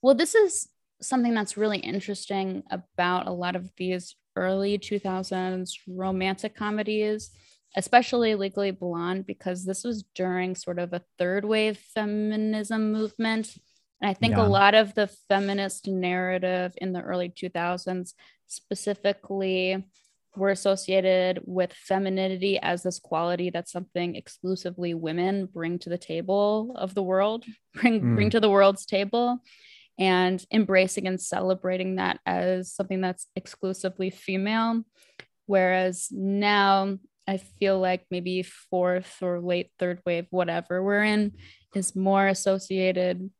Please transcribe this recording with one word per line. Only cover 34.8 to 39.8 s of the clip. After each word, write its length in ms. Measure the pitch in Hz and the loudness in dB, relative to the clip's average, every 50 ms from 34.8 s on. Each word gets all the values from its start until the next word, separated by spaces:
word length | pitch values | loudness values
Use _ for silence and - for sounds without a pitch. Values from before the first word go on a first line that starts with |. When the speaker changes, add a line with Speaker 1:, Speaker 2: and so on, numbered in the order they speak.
| 220 _ _ _ _ _ _ _ - _ _ _ _ | -4 _ _ _ _ _ _ _ -20 _ _ _ _
Speaker 1:
Whereas 600 | - 202 190 185 185 185 185 185 185 185 180 - - | 0 2 4 4 4 4 2 2 0 -2 -4 -8 -10
now 840 | - 196 190 196 196 202 208 208 208 208 196 196 196 196 190 196 196 190 _ - _ _ _ - | -6 -4 -2 -2 0 2 2 4 4 4 6 6 4 4 2 0 -4 -6 _ -18 _ _ _ -6
I 100 | 196 190 | -6 -6
feel 420 | - - - - 202 196 196 190 | -6 -10 -6 -2 0 2 2 2
like 280 | 185 185 185 180 185 _ | 2 2 0 -2 _ _
maybe 320 | 185 180 175 185 185 185 | -8 -6 -4 -2 -4 -4
fourth 800 | 185 - - - - _ - 185 180 180 180 185 185 - - - | -4 -6 -12 -20 -12 _ -2 0 2 2 2 0 -2 -6 -12 -6
or 180 | 190 180 175 175 | -4 -4 -4 -2
late 300 | 175 180 180 175 180 _ _ | -2 -2 -2 -2 -2 _ _
third 240 | _ | _